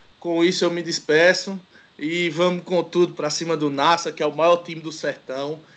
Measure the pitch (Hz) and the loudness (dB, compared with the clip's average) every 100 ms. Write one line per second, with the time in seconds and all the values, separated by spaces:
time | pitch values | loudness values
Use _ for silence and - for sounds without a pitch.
0 | - _ 175 165 175 180 175 175 165 - | -20 _ -4 2 2 2 0 -2 -4 -6
1 | - 151 175 180 - 196 - - _ - | 2 4 6 4 -2 -10 -14 -20 _ -10
2 | 147 170 175 151 180 175 165 180 165 175 | -6 -2 -2 2 0 0 -2 -2 0 2
3 | 175 - 147 147 165 160 151 139 151 170 | 2 0 -6 -4 -4 -2 -2 0 2 2
4 | 165 - 151 143 165 175 175 160 156 151 | -2 -4 -4 2 4 2 0 -12 -12 -8
5 | 151 135 - 131 143 156 - | -6 -6 -8 -8 -8 -10 -14